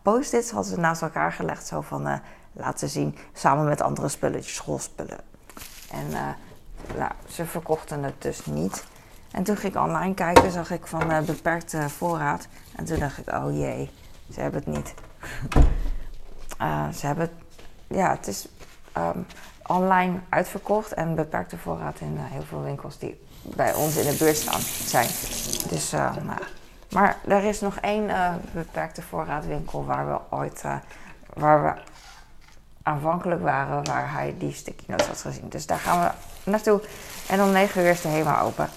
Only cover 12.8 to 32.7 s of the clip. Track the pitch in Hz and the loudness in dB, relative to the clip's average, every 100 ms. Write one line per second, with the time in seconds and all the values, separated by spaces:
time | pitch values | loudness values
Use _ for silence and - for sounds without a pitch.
12.8 | 160 160 143 - - - 139 147 139 123 | -2 0 -2 -4 -4 -2 0 -2 -2 -4
13.8 | 135 - - - - - 139 - - 147 | -8 -10 -18 -18 -14 -6 -4 -4 -4 -6
14.8 | - - - - - - - - - - | -6 -12 -18 -14 -10 -8 4 10 10 10
15.8 | - - - - - - - - 156 151 | 2 0 -4 -8 -10 -10 -8 -2 0 0
16.8 | 147 156 143 147 165 - - - - - | -2 -2 -2 0 -2 -4 -18 -16 -16 -16
17.8 | - 180 170 135 - 196 - - - - | -4 2 4 2 -2 -6 -10 -16 -18 -18
18.8 | - - 170 - - - - - - 180 | -8 -2 0 -2 -8 -14 -18 -18 -2 2
19.8 | 185 185 180 180 180 151 185 190 - 208 | 6 6 4 0 0 0 0 -4 0 0
20.8 | 220 - 165 165 156 175 170 170 170 160 | 0 -2 0 0 0 -2 -4 -8 -6 -4
21.8 | 147 147 151 151 139 139 151 156 143 139 | -6 -8 -8 -6 -6 -8 -8 -6 -6 -6
22.8 | 151 - - - - - - - 120 - | -10 -8 -10 -10 -18 -16 -10 0 2 4
23.8 | 151 151 131 139 156 151 - - - - | 2 4 2 6 6 6 2 0 -2 -4
24.8 | - 135 117 - - - - - - 160 | 2 4 2 -2 -6 -6 -4 -4 -2 -2
25.8 | - 151 135 - - - - - - - | 0 0 0 -2 -6 -6 -8 -12 -18 -20
26.8 | - 185 202 - - 202 208 208 202 190 | 0 4 4 4 4 4 4 0 -2 -2
27.8 | 196 214 208 185 180 170 175 165 160 160 | -2 0 0 2 2 0 -6 -8 -6 -4
28.8 | 160 - - - 151 147 165 147 156 143 | -6 -8 -8 -6 -4 -4 -2 -4 -4 -4
29.8 | 139 135 143 143 - 135 143 - 143 139 | -2 -2 0 -2 -2 -4 -4 -4 -6 -6
30.8 | - - - - - - 151 151 151 - | -8 -18 -18 -18 -16 2 6 8 6 -2
31.8 | - - - - - - - - - | -10 -18 -20 -20 -20 -20 -20 -20 -20